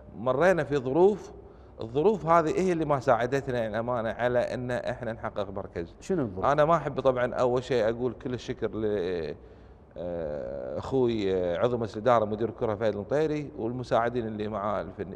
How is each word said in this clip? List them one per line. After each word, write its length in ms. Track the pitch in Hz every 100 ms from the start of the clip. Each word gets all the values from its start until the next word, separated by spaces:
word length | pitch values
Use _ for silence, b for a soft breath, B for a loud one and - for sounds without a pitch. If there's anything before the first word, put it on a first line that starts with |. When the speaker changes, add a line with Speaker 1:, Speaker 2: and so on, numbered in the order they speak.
| B -
Speaker 1:
مرينا 460 | 120 131 175 175
في 140 | 135 143
ظروف، 540 | 127 143 190 202 - - - B B B
الظروف 440 | 113 131 180 208 160
هذه 340 | 170 156 -
هي 120 | 185
اللي 140 | 170 151
ما 140 | 139
ساعدتنا 580 | 131 113 120 139 131 123
يعني 140 | 113
الأمانة 360 | 107 117 123 110
على 300 | 101 123 123
أن 320 | - 123 123
إحنا 420 | 123 - 120 117
نحقق 360 | 110 110 104 98
مركز. 460 | 98 92 92 85 -
Speaker 2:
شنو 220 | - 185
الظروف؟ 240 | 120 92 110
Speaker 1:
أنا 200 | 143 151
ما 100 | 165
أحب 240 | 143 135
طبعًا 340 | 135 123 123
أول 300 | - 123 123
شيء 260 | - 123 107
أقول 240 | 117 127
كل 200 | 110 127
الشكر 360 | 120 - 123 110 101
ل، 100 | 107 104 87 87 76 71 B B B B - -
آه، 800 | 87 85 78 73 62 67 64 78
أخوي، 580 | - 135 123 113 98 92
آه، 220 | 90 85
عضو 200 | 120 120
مجلس 160 | 110 110
الإدارة 280 | 113 117 104
مدير 240 | 104 113
الكرة 260 | - 117 104
فهد 180 | 113
المطيري 580 | 101 92 139 156 151 139 -
والمساعدين 720 | 113 127 123 123 117 123 110
اللي 200 | 107 104
معاه 340 | 107 104 98
الفن-، 320 | 85 98 90